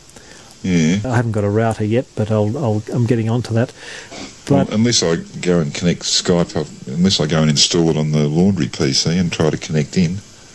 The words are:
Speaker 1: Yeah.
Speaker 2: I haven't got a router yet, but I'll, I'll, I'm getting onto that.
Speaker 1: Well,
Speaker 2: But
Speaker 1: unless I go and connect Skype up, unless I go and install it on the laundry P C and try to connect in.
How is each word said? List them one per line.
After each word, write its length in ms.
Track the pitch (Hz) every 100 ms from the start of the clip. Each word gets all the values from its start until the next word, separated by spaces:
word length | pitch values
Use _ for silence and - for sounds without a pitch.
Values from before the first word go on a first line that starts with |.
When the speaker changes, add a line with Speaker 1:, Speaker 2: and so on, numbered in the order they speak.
| - - - - - -
Speaker 1:
Yeah. 360 | 98 87 80 98
Speaker 2:
I 120 | 127 120
haven't 160 | 117
got 120 | 107
a 40 | 101
router 360 | 107 113 110
yet, 220 | 107 117 - -
but 140 | 107
I'll, 260 | 110 104 127
I'll, 240 | 117 107 -
I'm 140 | 151 117
getting 240 | 117 110
onto 240 | 120 110
that. 180 | 113 127 - - - - - - - -
Speaker 1:
Well, 160 | - -
Speaker 2:
But 80 |
Speaker 1:
unless 280 | 107 117 113
I 140 | 87 85 - -
go 200 | 87 87
and 140 | 73
connect 280 | - 85 -
Skype 520 | - - - 87 85
up, 120 | - 73 - -
unless 320 | 76 92 98
I 80 | 76
go 140 | 80
and 80 | 78
install 380 | 71 - 87 82
it 80 | 76
on 160 | 76
the 160 | 76 73
laundry 400 | 80 95 95 69
P 240 | - 73
C 240 | 67 80 87
and 160 | 85
try 160 | - 78
to 60 | -
connect 400 | - 78 71 -
in. 200 | 85 95 - - -